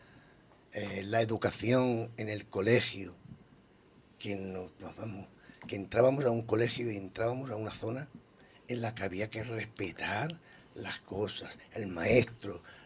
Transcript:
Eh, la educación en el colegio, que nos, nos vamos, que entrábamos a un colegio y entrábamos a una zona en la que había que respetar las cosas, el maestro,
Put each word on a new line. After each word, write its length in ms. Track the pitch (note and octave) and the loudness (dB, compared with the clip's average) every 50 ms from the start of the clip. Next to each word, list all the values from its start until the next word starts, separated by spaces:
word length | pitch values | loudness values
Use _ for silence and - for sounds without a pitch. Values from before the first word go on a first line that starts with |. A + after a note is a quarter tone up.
| - - - - - - - - - - - - - - - | -20 -20 -20 -20 -20 -20 -20 -20 -20 -20 -20 -20 -20 -12 -8
Eh, 280 | G#2 G2+ G2+ F#2+ G2 F#2+ | -6 -6 -4 -4 -4 -2
la 160 | G2 G#2+ A2+ A2+ | 0 2 2 2
educación 880 | A2 A2+ G2+ - G2+ - - - A2 B2 C3 B2+ B2+ A#2+ A2+ A2+ A#2 - | 2 2 0 0 0 0 0 2 4 4 6 6 4 2 0 -2 -4 -6
en 120 | - A2 G#2+ | -6 -6 -4
el 180 | G#2+ G#2 - | -4 -6 -6
colegio, 680 | - - G2+ F#2+ A2 A#2 A#2 - - - G2 G2 F2 - - - - - - - - - - - - - - - - - - - - - - | -4 -2 2 4 6 6 8 6 4 2 -2 -6 -10 -12 -16 -18 -20 -20 -20 -20 -20 -20 -20 -20 -20 -20 -20 -20 -20 -20 -20 -20 -20 -16 -10
que 180 | - G#2 G2+ | -6 -4 -4
nos, 420 | G2 F#2+ F#2+ F#2 F#2 F2+ F2+ - - | -4 -4 -6 -6 -6 -8 -8 -12 -12
nos 140 | G2 F2 E2 | -12 -12 -10
vamos, 300 | - A2 A2+ A2+ G2+ F#2+ - - - - - - - - | -8 -8 -8 -8 -8 -12 -14 -18 -20 -20 -20 -20 -14 -8
que 100 | - A2 | -6 -4
entrábamos 480 | G2+ G2 - - A2 A#2+ C3 C3+ C#3 C#3 | -4 -4 0 4 6 6 6 6 4 4
a 60 | B2 | 4
un 120 | A#2 A#2 A2+ | 2 2 2
colegio 480 | A#2 G#2+ A2 A#2 A2+ - B2+ A#2+ A#2+ | 2 2 4 4 4 2 0 -2 -2
y 60 | G#2+ | -4
entrábamos 540 | G2 G2 F#2 - - A2 A#2+ B2+ C3 C3+ C3 | -4 -6 -8 -4 -2 0 0 0 -2 -4 -4
a 60 | A2+ | -4
una 140 | G#2 A2 G#2 | -4 -4 -6
zona 380 | - - - A2 A#2 C3 D3+ - - - - - - - - - - - - - | -6 -6 -6 -4 -4 -4 -6 -8 -12 -18 -20 -20 -20 -20 -20 -20 -20 -14 -8 -6
en 120 | B2 A#2+ | -4 -2
la 140 | A#2 A2+ A#2 | -2 -4 -4
que 100 | - G2 | -2 -4
había 260 | G2 F2+ F#2 G#2+ A2 | -4 -2 -2 -4 -4
que 140 | - A2 A2 | -4 -6 -6
respetar 920 | A#2+ A#2 A2 G#2 - - - G#2 F2+ E2 - - - G2 G#2+ C3 E3 E3 - - - - - - - - | -4 -4 -6 -6 -6 -6 -6 -6 -6 -4 -4 -4 -2 -2 0 -2 -2 -4 -8 -14 -20 -20 -20 -20 -18 -14
las 260 | - - - - - | -10 -8 -8 -8 -8
cosas, 580 | - - - G2 G#2+ F#2 - - - - - - - - - | -8 -6 -4 -2 -2 -2 -2 -4 -8 -10 -12 -14 -16 -12 -8
el 140 | A2+ A2 G2 | -6 -6 -4
maestro, 760 | F2+ E2 E2+ G2 A2+ B2 A#2 - A#2+ - - G2+ F2+ F2 - - - - - | -2 0 4 6 6 6 6 4 2 -10 -10 -10 -10 -10 -12 -18 -20 -20 -16